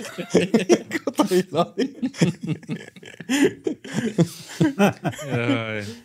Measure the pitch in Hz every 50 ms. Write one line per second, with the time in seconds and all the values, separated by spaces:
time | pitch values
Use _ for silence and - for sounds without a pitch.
0 | 220 - - - 175 - - - 170 196 - 226 190 - 339 - - - - 320
1 | - 277 240 - - 196 185 180 180 - 143 156 175 208 - - 247 269 - -
2 | - 269 - - 175 180 165 - - 160 151 - - - 156 - - - - -
3 | - - - - - - 254 285 277 - - - - - 302 - - - - 202
4 | 240 220 214 - 170 170 - - - - - - 160 302 269 190 202 190 - -
5 | - 165 - - - 139 127 120 117 - - 117 113 110 110 107 104 101 226 -